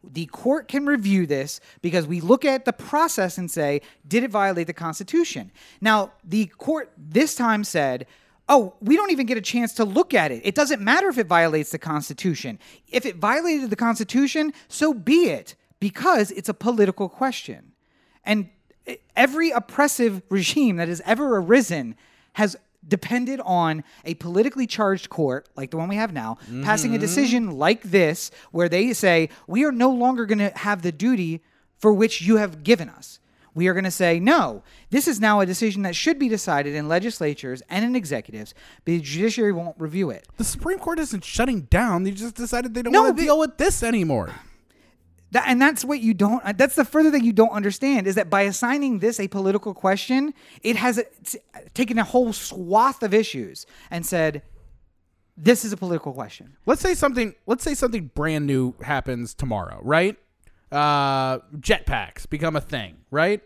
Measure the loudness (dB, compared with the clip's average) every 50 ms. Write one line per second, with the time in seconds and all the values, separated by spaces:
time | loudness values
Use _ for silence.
0 | -20 -12 -10 -10 -10 -10 -12 -4 0 0 0 0 -2 -6 -6 -2 0 0 0 0
1 | 2 2 2 2 2 0 -2 -4 -4 -8 -10 -16 _ -20 -18 _ -6 -2 -2 -2
2 | -2 -2 -4 -4 4 4 4 4 4 0 0 0 -2 -4 -6 -6 -10 -4 0 0
3 | 0 0 0 -2 -2 -2 -4 -8 -10 -6 -4 -2 -2 0 -2 -4 -6 -10 _ _
4 | _ -2 0 0 0 0 0 0 0 0 0 -2 -4 -6 -8 -8 -8 -8 -8 -10
5 | -8 0 0 0 0 0 -4 -12 -12 -14 _ -20 -20 -20 -14 _ 2 2 2 2
6 | 2 -2 _ _ _ -2 0 0 0 -2 _ -8 -4 -4 -4 -4 -4 _ _ -20
7 | -18 0 2 2 2 2 0 -2 0 0 0 0 -2 -4 -2 0 0 0 -2 -4
8 | -8 _ _ _ _ _ _ _ _ 6 6 6 6 2 _ _ 2 4 4 4
9 | 4 0 0 0 0 -2 -2 -4 -4 -2 -2 -2 -2 -2 0 -2 -2 2 2 2
10 | 2 4 2 2 2 2 -4 -4 -4 -2 0 0 2 2 0 -2 2 2 2 4
11 | 2 2 0 0 0 4 4 4 4 4 2 0 -2 -4 -8 -10 -6 -4 -4 -4
12 | -6 -8 -10 -4 -2 -2 -2 -2 -6 -10 -12 -12 -18 -20 -20 _ _ _ -4 -4
13 | -4 -4 -6 -2 0 0 0 0 0 0 -2 -2 -2 -4 -4 -2 0 -2 0 -2
14 | -4 -2 0 0 0 2 0 -2 -2 -2 -4 -10 _ _ -4 0 0 0 0 -2
15 | 0 2 4 4 4 2 0 -4 -8 -16 -20 _ _ _ _ _ -6 -6 -4 0
16 | 2 2 4 4 2 0 -4 -8 -8 -8 -8 _ -2 -2 4 4 2 2 2 -2
17 | -6 -8 -4 -4 -4 -4 -4 -6 -12 -14 -16 -16 _ -20 _ _ _ _ _ _
18 | _ _ _ _ _ -2 -2 -2 -2 -6 _ _ _ _ _ _ _ -16 -16 -16
19 | _ _ _ 0 0 2 2 -2 -2 0 0 -2 -4 -4 0 0 0 2 2 0
20 | 0 0 0 -4 -6 _ -2 -2 0 0 0 2 2 2 2 0 -2 -4 -4 -6
21 | 0 0 0 2 2 0 0 0 4 6 6 6 6 2 -4 -6 -6 -8 -12 _
22 | _ _ _ _ _ _ _ -2 -2 -2 -2 -8 _ _ _ _ -4 -2 -2 -2
23 | -2 -4 -4 -2 -2 -4 -6 -6 -4 0 0 2 2 0 -2 -4 -8 _ _ -14
24 | _ -10 -10 -8 -8 -2 2 2 2 2 0 -4 -4 -4 -2 -2 0 0 0 -2
25 | -4 -10 -4 -2 -2 -2 -2 -6 _ _ _ -12 -10 -8 -6 -6 -6 -4 -4 -4
26 | -4 -4 -6 -8 -8 -8 -10 -12 -14 -12 -10 -6 0 0 0 0 0 -2 -2 0
27 | -2 0 0 2 2 2 2 0 0 -2 -2 2 2 2 2 2 -2 0 2 4
28 | 4 4 0 -4 -10 -12 -14 -20 -20 _ -2 0 0 2 2 2 2 0 0 2
29 | 4 4 4 4 2 0 -4 -18 _ -4 0 0 2 2 2 2 2 2 4 4
30 | 2 2 2 0 -2 0 0 0 0 -2 -2 -4 -4 -2 -2 -2 -2 -4 -4 -2
31 | 0 0 0 0 -2 -4 -6 -8 _ _ _ _ _ _ _ _ 4 4 6 6
32 | 4 2 0 -2 2 4 4 4 4 0 -6 -6 2 2 2 2 2 -12 -14 -20
33 | -20 -20 -20 _ _ _ _ _ _ _ _ 0 0 2 2 0 -2 -4 0 2
34 | 4 4 4 4 4 4 4 4 4 0 -4 -10 _ _ -20 -20 -8 -2 -2 0
35 | 2 0 0 2 4 4 4 4 4 2 0 -2 -2 -2 -2 -2 -4 -4 -4 -2
36 | 0 0 0 2 0 -2 -2 -2 -2 -2 0 0 -2 -2 -6 -6 -2 0 0 0
37 | 0 -2 -6 -4 -4 -4 -4 -4 -8 -10 -10 -10 -10 -6 -4 -2 -2 0 -2 -2
38 | -4 -4 -6 -6 -8 -10 -14 -14 -14 -16 -18 -20 -20 -20 -20 _ _ -2 -2 -2
39 | -2 -6 -4 -2 0 0 0 2 0 0 0 -2 -6 -10 -10 -10 -10 -6 -4 -4
40 | -4 -4 -4 -10 _ -20 -8 -6 -6 -4 -4 -6 -4 -4 -4 -4 -4 -4 -4 -4
41 | -4 -4 -6 -8 -8 -6 -2 -2 0 0 0 -4 0 2 2 2 4 2 0 0
42 | -2 -2 -4 -6 -10 -10 -8 -8 -6 -4 -4 -4 -4 -4 -6 -4 0 4 6 6
43 | 6 6 2 2 2 4 4 4 2 0 0 0 0 0 2 0 -2 0 0 0
44 | 0 0 0 -2 -2 -6 -12 -16 -20 -20 -20 _ _ _ _ _ _ _ _ _
45 | _ _ _ _ _ _ 0 0 2 2 4 4 4 4 2 0 -4 -4 -4 0
46 | 0 0 2 2 2 2 2 0 -2 -4 2 2 2 2 4 0 0 2 4 4
47 | 4 6 4 4 2 4 6 6 4 4 4 -2 -2 -2 -2 0 0 2 2 2
48 | 2 0 0 0 0 2 2 2 2 2 0 -2 -2 0 0 0 0 0 0 0
49 | 0 0 0 -2 -6 -4 -4 0 0 0 0 0 -2 -6 -10 -2 0 0 0 0
50 | -2 -2 0 0 0 -2 -6 _ -20 -20 -20 -6 -2 -2 -2 0 0 0 0 -2
51 | -4 -6 _ _ -12 -12 -12 -12 _ _ -20 -20 -20 -12 _ -2 -2 0 0 -2
52 | 0 2 2 2 2 2 -2 -6 -10 -12 -12 -10 -4 2 4 4 4 4 2 -2
53 | -2 2 2 2 2 2 -6 -10 -10 -10 -14 -18 -20 _ -20 -20 -16 -10 -10 -8
54 | -6 -4 -2 0 0 0 -2 -4 -14 -16 -20 -20 -20 -20 -20 _ _ _ _ _
55 | _ _ _ _ _ _ _ 2 4 4 4 4 0 -6 -6 -6 -4 -4 -4 -4
56 | -6 -10 -10 -10 -14 -14 -14 -20 -20 -20 -20 _ _ 0 0 0 0 -2 0 0
57 | 0 0 0 -2 -4 -4 -6 _ _ -4 -4 -2 -2 -6 -2 -2 -2 -2 -2 -6
58 | -8 -8 _ -4 -4 -2 -2 -2 0 0 0 0 0 -2 -4 -8 -6 -4 -4 -4
59 | -4 -6 -8 -8 -8 -12 -8 -8 -6 -4 -4 -6 -6 -8 -12 -12 -4 0 2 2
60 | 2 0 -2 _ _ _ _ _ _ -20 _ _ _ _ -2 0 0 2 2 0
61 | 0 0 0 -2 -2 -2 -4 -6 _ _ -18 -8 0 0 0 0 0 -4 -4 -4
62 | -6 -8 -12 -16 -12 -10 -6 -4 -4 -4 -4 -4 -6 -6 -10 -10 -10 -12 -16 -20
63 | _ _ -2 0 0 0 0 -4 _